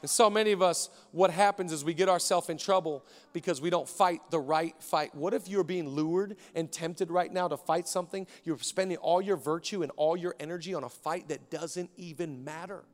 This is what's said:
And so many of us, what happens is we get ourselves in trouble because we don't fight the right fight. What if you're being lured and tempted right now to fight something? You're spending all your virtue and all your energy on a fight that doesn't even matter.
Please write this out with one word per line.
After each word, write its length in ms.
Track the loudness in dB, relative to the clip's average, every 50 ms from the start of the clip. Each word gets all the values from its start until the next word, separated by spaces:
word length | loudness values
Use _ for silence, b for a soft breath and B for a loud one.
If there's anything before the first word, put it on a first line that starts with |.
And 80 | -4 -2
so 200 | 4 6 6 6
many 220 | 8 4 4 4
of 100 | 4 4
us, 280 | 4 4 4 2 -4 -6 B B B B 2
what 180 | 4 4 4
happens 400 | 6 6 4 4 4 2 -4 -4
is 140 | -4 -4 -4
we 80 | -4 0
get 160 | 2 4 4
ourselves 400 | 4 2 4 2 2 2 2 0
in 80 | -6 -6
trouble 480 | 0 2 2 2 2 0 -6 -6 B B B B B B
because 300 | _ -8 -2 -2 -2 0
we 80 | 0 0
don't 180 | 0 0 -2 -2
fight 320 | 2 4 4 4 4 0 -6 -2
the 80 | -2 -2
right 340 | 0 2 2 2 0 0 -6 -10 -8
fight. 320 | -2 0 0 0 0 -4
What 180 | -4 -2 -2 -2
if 140 | -2 -4 -2
you're 160 | 0 0 0
being 240 | 0 -2 -4 -4 -4
lured 480 | -2 -2 -2 0 0 -2 -2 -2 -6 -14 B B B
and 140 | -6 -6 -6
tempted 400 | -6 -8 -6 -8 -4 -4 -4 -2
right 220 | 0 -2 -2 0
now 160 | -2 -2 -2 -2
to 80 | -2
fight 320 | -6 -2 0 0 0 0 -2
something? 400 | -4 -4 -4 -4 -6 -8 -8 B B B B
You're 160 | -6 -6 -4
spending 380 | -4 -6 -2 0 0 0 0 -2
all 240 | 0 2 2 2
your 160 | 4 2 0 0
virtue 440 | 0 -2 -2 -2 -2 -4 -4 -4
and 120 | -4 -4 0
all 220 | 0 2 2 2 0
your 180 | -2 -6 -6 -6
energy 320 | -8 -8 -8 -8 -6 -6 -6
on 100 | -6 -6
a 60 | -8
fight 400 | -12 -8 -4 -4 -4 -4 -4 -6
that 200 | -8 -8 -8 _
doesn't 400 | -8 -8 -6 -6 -6 -8 -8 -8 _
even 480 | -14 -14 -14 -8 -8 -8 -8 -6 -10 -10
matter. 400 | -12 -10 -10 -10 -12 -12 -14 -16 _